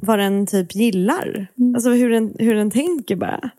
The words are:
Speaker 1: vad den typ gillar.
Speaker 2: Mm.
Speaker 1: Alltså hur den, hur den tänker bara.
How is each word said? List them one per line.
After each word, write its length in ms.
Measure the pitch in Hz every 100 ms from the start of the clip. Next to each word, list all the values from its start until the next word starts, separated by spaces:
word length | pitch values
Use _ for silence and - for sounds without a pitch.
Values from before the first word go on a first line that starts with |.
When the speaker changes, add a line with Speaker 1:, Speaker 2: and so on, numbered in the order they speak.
Speaker 1:
vad 180 | 202 214
den 280 | 196 196 202
typ 280 | 196 175
gillar. 720 | 196 233 185 190 - - - 190 -
Speaker 2:
Mm. 160 | 247
Speaker 1:
Alltså 160 | 240 240
hur 200 | 240 247
den, 240 | 226 220 -
hur 160 | 233
den 160 | 214 208
tänker 460 | 214 330 330 - 185
bara. 340 | - - 240